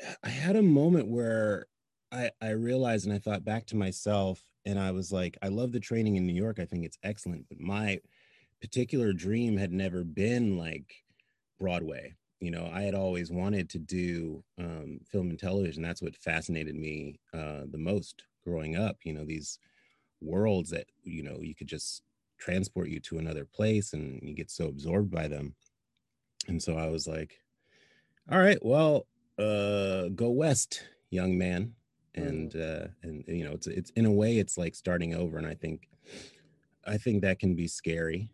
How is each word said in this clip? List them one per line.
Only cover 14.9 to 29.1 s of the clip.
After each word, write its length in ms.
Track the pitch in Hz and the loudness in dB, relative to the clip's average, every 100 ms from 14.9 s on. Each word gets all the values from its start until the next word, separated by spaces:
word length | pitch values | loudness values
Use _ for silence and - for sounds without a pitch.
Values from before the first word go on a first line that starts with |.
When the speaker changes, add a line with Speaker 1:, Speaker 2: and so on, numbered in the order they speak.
| 67 - | -14 -6
Speaker 1:
film 240 | 101 90 | -2 -2
and 80 | 80 | -2
television. 440 | 95 98 92 76 | -2 0 0 -2
That's 200 | 82 87 | -6 -6
what 140 | 82 - | -8 -8
fascinated 580 | - 82 - 82 78 76 | -4 -4 -2 -4 -4 -6
me, 440 | 78 76 71 73 _ | -6 -6 -8 -14 _
uh, 300 | 82 76 73 69 | -8 -6 -8 -8
the 80 | 76 | -6
most 460 | 80 101 - - - _ | -2 -2 -2 -14 -20 _
growing 340 | - 82 78 80 | -6 -4 -2 0
up, 220 | 110 - | 0 -2
you 80 | - | -8
know, 100 | 76 | -8
these 340 | 76 78 73 - _ _ _ _ _ - | -6 -8 -8 -14 _ _ _ _ _ -14
worlds 500 | 78 90 110 95 82 | -4 2 4 2 0
that, 180 | - - _ | -6 -8 _
you 180 | - 82 | -10 -8
know, 180 | 71 73 | -8 -8
you 120 | 78 | -10
could 140 | 78 - | -10 -10
just 340 | 78 - - _ _ _ - | -10 -10 -12 _ _ _ -14
transport 500 | - 92 98 - 85 | -4 -2 -2 -4 -6
you 100 | 80 | -6
to 180 | - 80 | -6 -6
another 260 | 80 78 71 | -4 -6 -8
place 460 | - 107 110 98 | 0 2 2 0
and 260 | 78 76 - | -4 -6 -8
you 120 | - | -10
get 160 | - - | -10 -8
so 180 | - 80 | -4 -4
absorbed 420 | 69 78 92 104 | -4 0 2 2
by 180 | 85 78 | 0 -2
them. 280 | 71 71 - _ _ _ _ _ _ _ - - | -4 -6 -10 _ _ _ _ _ _ _ -12 -4
And 140 | 85 | -4
so 140 | - 82 | -2 -2
I 120 | 80 | -2
was 180 | 80 80 | -4 -4
like, 360 | 80 80 - _ _ _ _ _ _ _ _ - | -6 -8 -14 _ _ _ _ _ _ _ _ 0
"All 80 | 185 | 6
right, 240 | 190 196 | 8 8
well, 440 | 113 143 160 147 - | 6 6 6 4 2